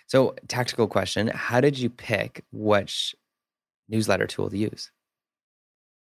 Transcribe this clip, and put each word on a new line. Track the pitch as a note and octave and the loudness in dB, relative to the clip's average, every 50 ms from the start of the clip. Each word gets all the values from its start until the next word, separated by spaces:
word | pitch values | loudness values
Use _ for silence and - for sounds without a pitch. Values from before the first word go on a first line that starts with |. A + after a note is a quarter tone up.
| _ | _
So, | _ - C3 C3 - - - - - | _ 4 4 4 4 0 -6 -10 -6
tactical | - A#2+ B2 A#2+ - - A2+ | -4 -4 -2 -2 0 0 0
question, | G2 - G2 F#2+ F#2 - - G#2 A2+ | 2 2 0 0 0 -2 -2 -2 -2
how | - - - - A#2+ B2 | -2 -4 -4 0 2 4
did | C3+ D3 C#3 C3 | 4 4 2 2
you | B2 A#2 | -2 -4
pick | - - - - A2+ G2 G#2+ A#2+ - - - _ | -4 -6 -4 -2 -2 -2 -2 -4 -8 -14 -20 _
which | - G#2+ G#2+ G#2+ G#2 G2+ F2+ - - - - - - - _ _ _ _ _ _ _ _ _ _ _ _ _ - | -12 -4 2 4 4 4 2 0 -6 -6 -6 -6 -8 -12 _ _ _ _ _ _ _ _ _ _ _ _ _ -4
newsletter | A2 A2 G#2+ - G2 F#2 G#2 | -2 -2 2 2 2 2 2
tool | - - - - G2+ | -2 -2 -4 -4 -4
to | G2 G2 | -2 -2
use? | G#2+ G#2 - - - - _ _ _ _ _ _ _ _ _ _ _ _ _ _ _ _ _ _ _ _ _ _ | -4 -4 -4 -10 -16 -18 _ _ _ _ _ _ _ _ _ _ _ _ _ _ _ _ _ _ _ _ _ _